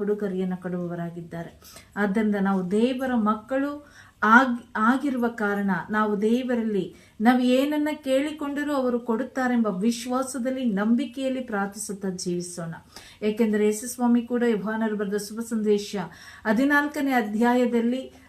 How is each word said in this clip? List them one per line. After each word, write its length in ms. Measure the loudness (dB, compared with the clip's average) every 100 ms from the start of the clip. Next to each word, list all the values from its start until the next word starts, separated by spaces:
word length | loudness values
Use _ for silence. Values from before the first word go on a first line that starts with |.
ಉಡುಗೊರೆಯನ್ನ 540 | 0 0 -2 -2 -2
ಕೊಡುವವರಾಗಿದ್ದಾರೆ. 1040 | -4 -6 -6 -6 -6 -8 -10 -12 -12 -12 -16 -20 -20 -12 -2
ಆದ್ದರಿಂದ 380 | 0 2 2 2
ನಾವು 300 | 2 0 0
ದೇವರ 440 | 2 2 2 -2
ಮಕ್ಕಳು 720 | 2 2 0 -2 -2 -2 -6 -14 -20 -20 _
ಆಗ್-, 420 | 6 8 8 2 -6 0
ಆಗಿರುವ 520 | 2 2 0 0 -2
ಕಾರಣ 420 | -2 -2 0 0 -2 -2
ನಾವು 320 | -2 0 2
ದೇವರಲ್ಲಿ 720 | 2 2 0 -2 0 -2 -4 -8 -18 0
ನಾವು 200 | 4 4
ಏನನ್ನ 480 | 4 4 2 0 -2
ಕೇಳಿಕೊಂಡರೂ 800 | -2 0 0 0 -4 -6 -4 -2
ಅವರು 280 | -2 0 -2
ಕೊಡುತ್ತಾರೆಂಬ 640 | -2 -2 -4 -4 0 2 0
ವಿಶ್ವಾಸದಲ್ಲಿ, 1000 | 0 0 -2 -2 -4 -4 -4 -4 -2
ನಂಬಿಕೆಯಲ್ಲಿ 760 | -2 0 2 2 0 -4 -4 -4
ಪ್ರಾರ್ಥಿಸುತ್ತಾ 680 | -4 -4 -4 -6 -10 -6 -6
ಜೀವಿಸೋಣ. 680 | -4 -4 -4 -6 -10 -10 -12 -16 -20 -20 -4
ಏಕೆಂದರೆ 440 | -2 2 2 4 2
ಯೇಸು 220 | 0 -6
ಸ್ವಾಮಿ 340 | -2 2 2
ಕೂಡ 200 | 2 0
ಯೋಹಾನರು 540 | 2 0 -2 -2 -2 -2
ಬರೆದ 200 | -2 -4
ಶುಭ 240 | -6 -8
ಸಂದೇಶ 560 | -6 -2 2 2 0 -6 -8 -12 -20 -6
ಹದಿನಾಲ್ಕನೇ 680 | 0 2 4 2 2 -2 0
ಅಧ್ಯಾಯದಲ್ಲಿ 1160 | 0 0 2 2 4 2 2 0 -2 -6 -16